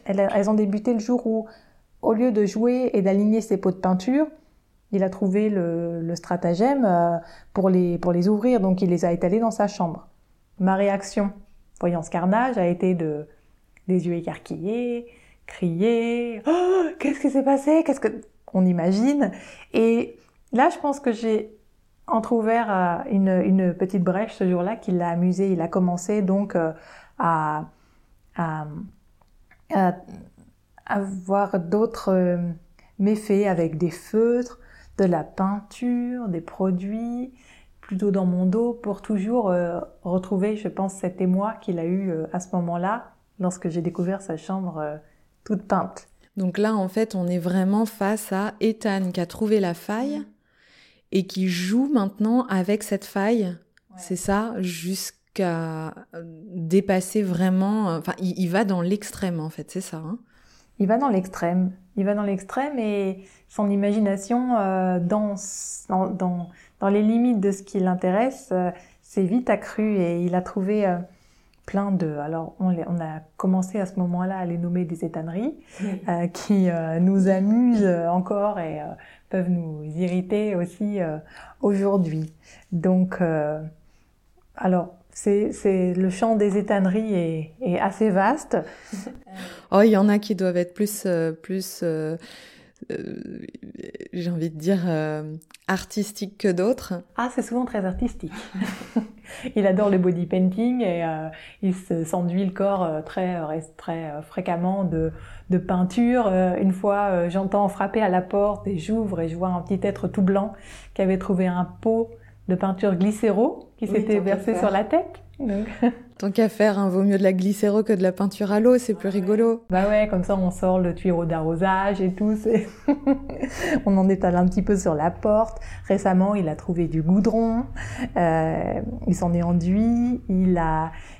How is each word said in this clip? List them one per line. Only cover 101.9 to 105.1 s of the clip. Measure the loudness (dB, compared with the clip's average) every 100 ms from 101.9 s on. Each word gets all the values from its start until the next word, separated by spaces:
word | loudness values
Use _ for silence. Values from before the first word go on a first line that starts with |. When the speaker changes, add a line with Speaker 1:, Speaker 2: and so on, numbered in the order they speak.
| -4
Speaker 1:
s'enduit | -2 -2 0 0
le | -2
corps, | 0 0 0
euh, | -2 -4
très, | -6 -4 -2 -2
euh, | -4 -6 -8 -14
très, | -8 -8 -6
euh, | -10
fréquemment | -10 -6 -4 -2 0 0
de, | 0 0 -2